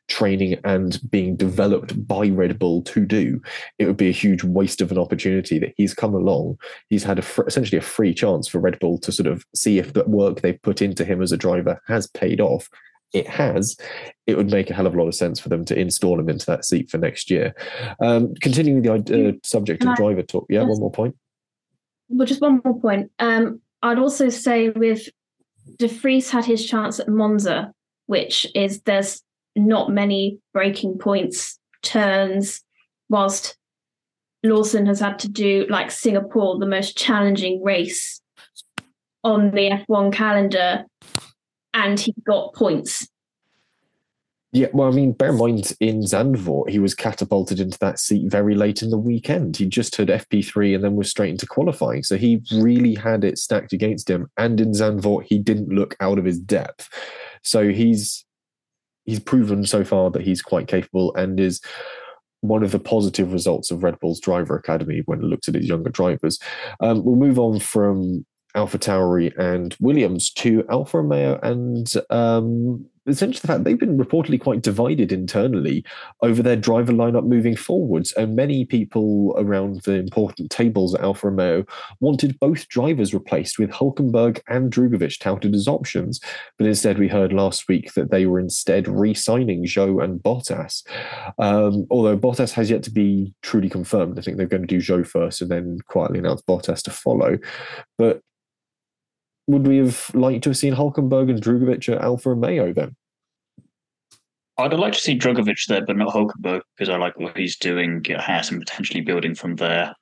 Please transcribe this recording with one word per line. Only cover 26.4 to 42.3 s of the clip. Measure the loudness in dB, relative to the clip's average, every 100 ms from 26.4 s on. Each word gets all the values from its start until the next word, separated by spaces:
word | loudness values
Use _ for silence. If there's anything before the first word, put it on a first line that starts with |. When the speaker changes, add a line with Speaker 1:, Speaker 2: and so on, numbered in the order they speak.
Speaker 2:
his | 2 0 2
chance | -2 -2 -4
at | 0
Monza, | 2 4 2 2 -2 -4 -12 _ _ -2
which | -2 0 -4 -2
is | 0 -2 -2
there's | 0 0 0 -6 _ _ _ 2
not | 4 4 2
many | 0 2 0 -2 -4 _
breaking | -2 0 0 -4 -4
points, | 0 0 0 -6 -10 -12 _ _
turns, | -4 0 2 2 0 0 -4 -8 -16 _ _ _ _
whilst | 0 2 -2 -8 -12 _ _ _ _ _ _ _ _
Lawson | 2 4 4 2
has | 2 2
had | -2 -4
to | -8
do, | -2 2 2 2
like, | -2 -2
Singapore, | -2 0 2 0 0 2 0
the | 0
most | 0 -2 -2
challenging | 0 2 2 2 0 -2
race | 0 0 -2 -6 -8 -12 _ _ -20 -20 -18 -18 -18 _ _ _
on | 0 2 4
the | 2 2
F | 0 0
one | 2 2
calendar, | 2 2 2 2 2 0 -2 -6 _ -12 -12 -12 _ _ _ _
and | -2 0 0
he | -2 -4
got | 0